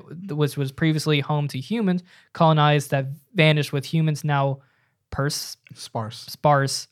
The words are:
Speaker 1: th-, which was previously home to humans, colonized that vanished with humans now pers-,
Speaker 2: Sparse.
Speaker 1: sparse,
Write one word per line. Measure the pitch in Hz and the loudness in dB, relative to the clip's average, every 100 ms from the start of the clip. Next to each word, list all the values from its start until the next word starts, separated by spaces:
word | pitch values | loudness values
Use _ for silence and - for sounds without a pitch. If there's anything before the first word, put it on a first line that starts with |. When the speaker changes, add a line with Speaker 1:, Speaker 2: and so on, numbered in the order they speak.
| - | -6
Speaker 1:
th-, | 156 190 | -14 -8
which | 147 151 143 | -2 -2 0
was | 135 | -6
previously | - 160 156 147 143 | 0 0 2 2 0
home | 139 151 143 | 0 -2 -4
to | 131 | -6
humans, | 131 226 202 180 - _ _ | -6 -2 0 -2 -4 _ _
colonized | - 160 156 147 147 139 | 2 4 6 6 4 2
that | 139 135 143 _ | -2 -4 -8 _
vanished | 202 156 151 139 | 2 4 4 0
with | 143 - | -4 -2
humans | 165 156 147 151 | 0 0 0 0
now | 143 139 135 _ _ _ _ _ | 0 0 -2 _ _ _ _ _
pers-, | - 139 - - - - | -4 -4 -4 -8 -16 -20
Speaker 2:
Sparse. | - - 123 107 - - | -20 -12 -10 -8 -10 -16
Speaker 1:
sparse, | - 151 143 135 - - | -2 2 4 2 -4 -8